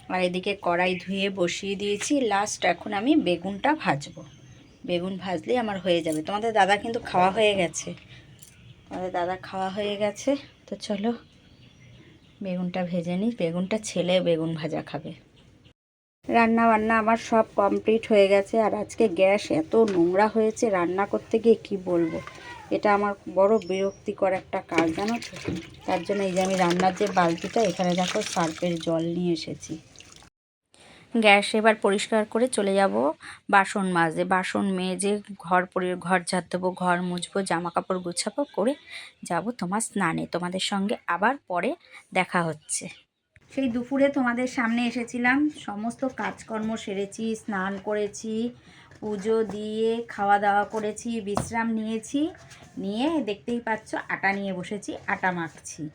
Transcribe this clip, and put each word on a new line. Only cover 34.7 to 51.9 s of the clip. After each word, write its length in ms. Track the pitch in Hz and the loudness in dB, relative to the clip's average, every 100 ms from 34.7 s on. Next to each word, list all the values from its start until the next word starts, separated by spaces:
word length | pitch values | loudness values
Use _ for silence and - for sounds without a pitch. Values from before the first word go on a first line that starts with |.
মেজে 400 | 185 185 180 202 208 202 196 | -2 -2 -2 -2 -2 -6 -14
ঘর 240 | 170 180 185 | 0 0 2
পরি-, 300 | 190 180 180 | -2 -4 -4
ঘর 240 | 170 185 | 0 0
ঝাড় 220 | 170 180 170 | 0 -4 -2
দেবো, 200 | 180 185 | -4 -4
ঘর 320 | 185 180 175 | -2 0 0
মুছবো, 400 | 180 180 - 196 | 0 -4 -4 -4
জামা 280 | 196 170 170 | -2 -2 -2
কাপড় 280 | - - 185 | -4 -4 -4
গুছাবো, 460 | 175 - 214 - 285 | -4 -6 -4 -4 -4
করে 200 | - 220 294 - - - _ | -2 -2 -2 -10 -18 -20 _
যাব 260 | - 170 202 | -6 -4 -4
তোমার 300 | 240 175 208 | -6 -4 -2
স্নানে। 460 | - 202 170 160 165 | -2 -2 0 0 -4
তোমাদের 340 | 175 180 185 | -4 -4 -4
সঙ্গে 360 | - 196 202 233 - | -2 -2 -2 -2 -4
আবার 280 | 175 214 285 - | 0 2 0 -2
পরে 220 | 175 220 349 _ - - | -2 -2 -4 _ -20 -4
দেখা 280 | 185 180 185 | -2 0 0
হচ্ছে। 460 | 165 151 - - 196 - _ _ _ _ _ | 0 -4 -8 -8 -8 -14 _ _ _ _ _
সেই 140 | - 269 | -4 -2
দুপুরে 400 | 240 240 277 277 | -2 -2 2 2
তোমাদের 380 | 277 247 240 254 | 2 0 0 -2
সামনে 400 | 262 226 240 240 | -2 0 0 0
এসেছিলাম, 640 | 240 233 240 247 269 302 | -2 -6 0 2 4 2
সমস্ত 540 | 302 - 208 226 233 | -2 -10 -6 -6 -4
কাজকর্ম 720 | 262 254 196 - - 220 220 220 | -6 -4 -6 -8 -8 -6 -4 -6
সেরেছি, 600 | - 196 196 - 226 220 | -6 -6 -6 -6 -6 -6
স্নান 420 | - 196 190 196 | -6 -4 -4 -6
করেছি, 720 | 196 208 208 - 220 220 240 247 - - - - | -4 -2 -4 -6 -6 -4 -4 -8 -20 -20 -20 -12
পুজো 440 | 214 208 208 226 | -8 -4 0 0
দিয়ে 580 | 214 208 214 220 226 226 233 | 0 -4 -6 -2 0 0 -6
খাওয়া 300 | - 202 202 | -2 4 4
দাওয়া 260 | 208 202 | 4 2
করেছি, 560 | 202 220 208 208 240 226 | 0 -2 -4 -4 -6 -6
বিশ্রাম 480 | 202 202 - 226 226 | -4 -4 -2 -2 -2
নিয়েছি। 600 | 220 220 | -2 -2